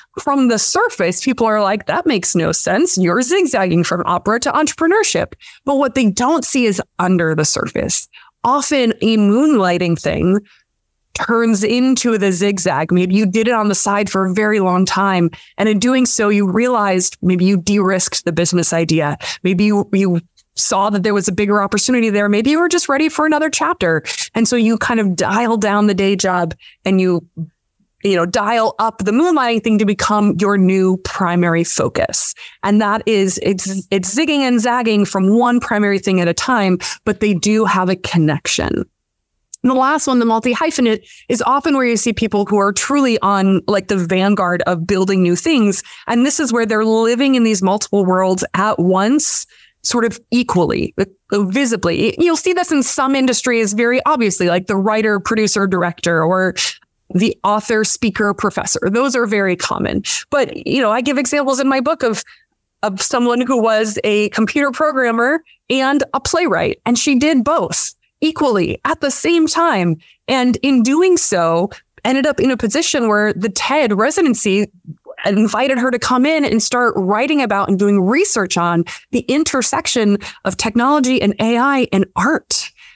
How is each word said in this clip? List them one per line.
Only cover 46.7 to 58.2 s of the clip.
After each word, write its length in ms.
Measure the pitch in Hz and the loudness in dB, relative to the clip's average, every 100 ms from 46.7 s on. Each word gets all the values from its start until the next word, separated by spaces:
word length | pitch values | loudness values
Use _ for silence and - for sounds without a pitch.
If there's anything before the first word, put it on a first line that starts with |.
| 214 | 0
living 500 | 220 220 226 240 277 | 2 2 2 2 2
in 80 | 254 | 2
these 200 | 226 196 | 2 2
multiple 420 | 185 208 - 202 | 0 0 0 0
worlds 400 | 185 185 185 185 - | 2 2 2 0 -2
at 240 | 180 196 156 | -2 -2 0
once, 680 | 175 185 208 302 - - - _ _ _ | 2 2 2 2 0 -4 -8 _ _ _
sort 220 | - 240 | -4 -2
of 160 | 226 - - | -2 -4 -2
equally, 640 | 240 247 180 165 - - - | -2 0 0 0 -2 -4 -4
uh, 440 | 190 _ - 202 | -6 _ -4 -2
visibly. 720 | 185 220 262 208 170 165 220 - | 0 0 0 0 -2 0 -2 0
You'll 180 | 349 320 | 0 0
see 160 | 359 | 0
this 180 | 359 349 | -2 0
in 140 | 294 | 0
some 320 | - - 269 269 | 0 0 0 0
industries 560 | 262 233 262 233 208 | 0 0 0 0 0
very 280 | 208 233 254 - | 0 0 0 0
obviously, 400 | 294 214 - 175 | 0 0 0 0
like 220 | 180 185 | 0 0
the 80 | 196 | -2
writer, 420 | 202 220 220 202 | 0 0 0 -2
producer, 480 | - 220 208 208 196 | -2 0 0 0 0
director, 560 | 185 175 - 170 165 | 0 -2 -2 -2 0
or 320 | 165 185 185 - - - _ _ - | 2 0 0 -2 -6 -8 _ _ -6
the 220 | 180 226 - | -2 0 0
author, 420 | 196 214 - 220 | -2 -2 0 -2
speaker, 500 | 214 - 233 185 | -2 -2 -2 0